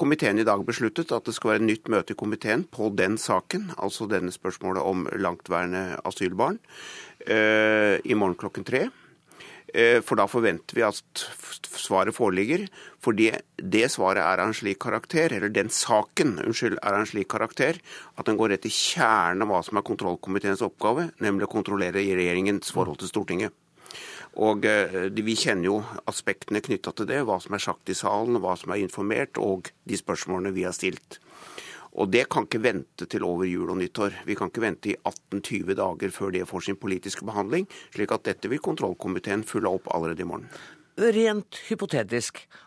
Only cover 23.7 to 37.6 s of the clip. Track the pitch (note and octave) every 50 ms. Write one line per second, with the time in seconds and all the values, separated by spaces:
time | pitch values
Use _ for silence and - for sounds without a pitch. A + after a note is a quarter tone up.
23.7 | _ _ - - - - - - - - - - - - G#2+ A2 G#2+ G2+ G#2 G#2+
24.7 | G#2+ G#2 G2 E2+ F#2+ F#2 F2+ G2 G#2 A2 G#2+ A2 A2+ A2 - C3+ G#2+ F#2 E2+ F#2
25.7 | G2+ G#2+ A2 - - - - - - - - - F#2+ - - - G#2 G#2 - -
26.7 | A2+ F#2 - - - - G#2+ F2 - C#3+ C#3 A2 G2 F#2 - - G2+ G2 - G2+
27.7 | E2+ - _ - F#2+ - - G2 G2+ G#2 A2 A#2+ A#2+ A2 F#2+ F#2 F2+ F2 - -
28.7 | F#2 G#2 G2 F2+ - - G2 G2+ A2 B2 C#3 - - - G2+ G#2 F#2+ F#2 E2+ -
29.7 | - _ _ - G#2+ F#2 - - F2+ - - - F#2 F#2 F#2 G2 F#2+ F#2+ F2+ F2+
30.7 | F2+ - - F#2 E2 - - _ - - _ - - - - - - - - -
31.7 | - - - - - - A2 F#2+ G2 A#2+ C3+ - - - G#2+ - - A#2 A2 A#2+
32.7 | G2 F2 C2+ - _ - F2+ - - G2+ F2 F2+ F2 F2 F#2+ F#2 F2+ F2 F2 E2+
33.7 | F2+ F#2 F2+ E2+ - - G#2 G2+ F2+ - - - G#2 - G#2 E2+ - A#2 A2+ G#2+
34.7 | E2+ - - G#2 F#2+ - - F2+ - - - _ G2 G2+ - - A2+ F#2+ E2 F2+
35.7 | G2 F#2+ G2 F#2 F2 - - F#2+ - - G2+ G2 F#2 F2+ F2+ - - F#2 - -
36.7 | G2 - - G2+ F#2+ F2+ - G2 - - - G#2+ G#2+ G#2 G2 G2+ C#3 F3